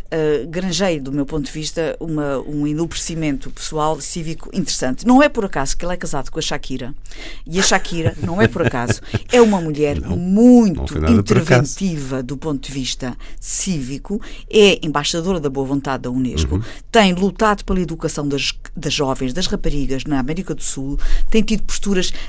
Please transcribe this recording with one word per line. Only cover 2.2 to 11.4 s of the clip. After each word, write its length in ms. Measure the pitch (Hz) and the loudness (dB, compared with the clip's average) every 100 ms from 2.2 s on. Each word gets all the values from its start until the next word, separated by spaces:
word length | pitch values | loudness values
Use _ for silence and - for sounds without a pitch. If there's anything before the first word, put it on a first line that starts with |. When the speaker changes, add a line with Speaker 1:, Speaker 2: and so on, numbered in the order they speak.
| 143 131 | -2 -4
Speaker 1:
um 280 | - 151 147 | -4 -4 -2
enobrecimento 840 | 151 170 - - 160 156 135 - | -2 -2 -2 -4 -2 -4 -4 -6
pessoal 500 | - - 156 151 151 | -6 -6 -2 -2 -2
cívico 480 | - 175 160 156 - | -4 -4 -6 -8 -8
interessante. 520 | 196 - - 127 127 226 | -4 -2 -2 -2 0 4
Não 160 | 254 | 6
é 60 | 294 | 6
por 160 | 247 | 2
acaso 320 | 196 151 135 - | -4 -2 -2 -2
que 80 | |
ele 80 | 175 | -2
é 40 | 180 | -4
casado 320 | 165 143 - | -4 -4 -4
com 80 | 160 | -4
a 20 | |
Shakira. 540 | - 151 - 131 123 - - - - - - | -4 -4 -6 -6 -8 -10 -10 -12 -10 -10 -4
E 140 | 175 | 0
a 20 | |
Shakira, 540 | 185 196 - 170 160 - | 4 2 0 -2 -2 -2
não 180 | 98 185 | -4 2
é 80 | 220 | 2
por 180 | 185 147 | 2 0
acaso, 360 | 127 120 - - - - | 0 0 -2 -2 -6 2
é 120 | 247 | 4
uma 180 | 226 196 | 6 4
mulher 400 | 160 147 147 147 | 0 0 0 0
Speaker 2:
Não, 160 | - 175 | -4 -2
Speaker 1:
muito 600 | 180 202 247 247 214 135 | 2 6 10 10 8 2
Speaker 2:
não 100 | 98 | -4
foi 120 | 78 | 0
nada 200 | 80 78 | 4 4
por 140 | 98 | 4
acaso. 240 | 101 | 2